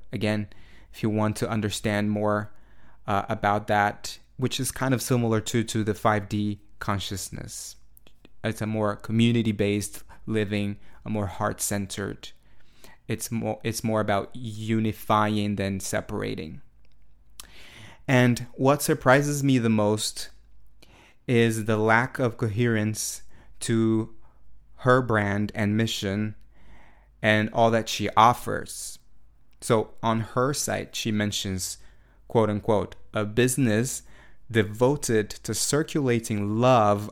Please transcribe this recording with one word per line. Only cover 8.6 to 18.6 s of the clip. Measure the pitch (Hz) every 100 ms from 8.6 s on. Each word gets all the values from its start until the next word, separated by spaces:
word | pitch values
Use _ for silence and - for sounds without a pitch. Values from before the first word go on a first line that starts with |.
a | 107
more | 110 104 101
community-based | - 110 117 117 113 104 101 104 101 - - - -
living, | 110 101 104 101 101 - -
a | -
more | 107 101
heart-centered. | - 104 - - 101 95 - 101 104 - - - - - - - - -
It's | 113 -
more, | 113 110 110
it's | 117 110
more | 113 110
about | 104 101 -
unifying | 123 123 104 110 110 110 104 - 107 107 107 104 98
than | 98 98
separating. | - 107 - 104 104 110 80 - - - - - - - - - - - - - - - -
And | 131 123 117 123
what | -